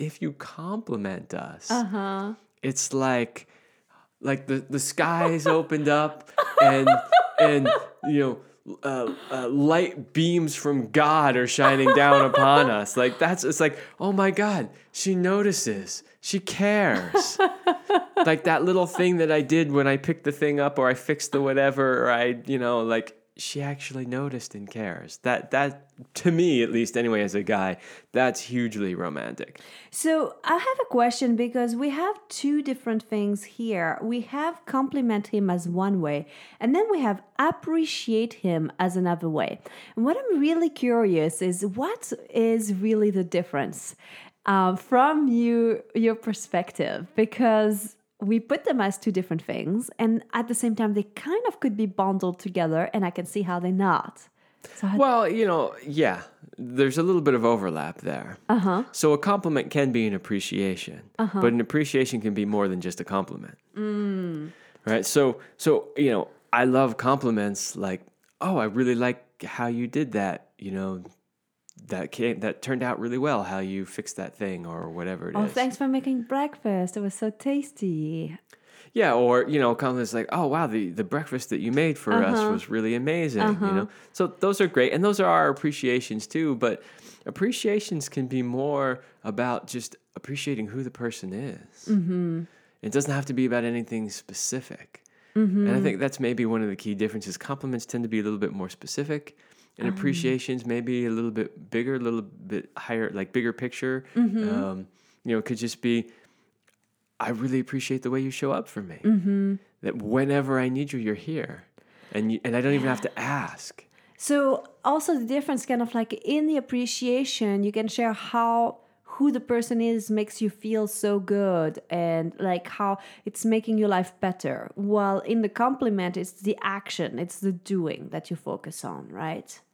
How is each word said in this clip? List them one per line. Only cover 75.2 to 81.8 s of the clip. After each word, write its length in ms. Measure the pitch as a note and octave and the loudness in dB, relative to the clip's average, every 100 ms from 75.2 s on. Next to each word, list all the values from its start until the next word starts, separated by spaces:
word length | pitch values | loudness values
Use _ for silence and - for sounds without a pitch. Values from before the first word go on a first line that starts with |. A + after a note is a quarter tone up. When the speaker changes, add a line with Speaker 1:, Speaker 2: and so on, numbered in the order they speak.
| - | -6
Speaker 1:
it 60 | G#3 | -4
Speaker 2:
Oh, 80 | |
Speaker 1:
is. 80 | G#3 | -2
Speaker 2:
thanks 240 | B3 B3+ C4 | -2 -2 -2
for 100 | C4+ | -2
making 340 | C4 C4+ B3+ | -2 -2 -4
breakfast. 760 | A#3 C4+ D4 - G#3+ F#3 F3+ G#3+ | -4 -4 -4 -6 -4 -2 -2 -4
It 40 | |
was 140 | G3+ | -6
so 160 | - G#3+ | -4 -6
tasty. 1080 | G#3+ C#4 C#4+ C#4+ - G3 D#3 D#3 D#3+ D#3 E3 _ - _ - - | -4 -4 -4 -4 -6 -4 -2 -4 -6 -8 -12 _ -20 _ -20 -6
Speaker 1:
Yeah, 200 | A3+ F3+ | 2 4
or, 340 | A#2+ B2 B2 B2+ | 6 6 4 4
you 100 | D3 | 4
know, 160 | A#2+ | 4
compliments 400 | A2+ C3+ B2+ A2 | 2 0 -2 -2
like, 140 | A#2 - | -4 -2
"Oh, 160 | E3+ D3+ | -2 0
wow, 200 | D#3 D3 | 0 0
the, 220 | A2 F2+ | 0 -2
the 120 | F2 | -4
breakfast 460 | F#2+ D3 D3+ B2+ - | -4 -4 -4 -6 -4
that 80 | F#2+ | -4
you 120 | A2+ | 0
made 260 | C#3 | 2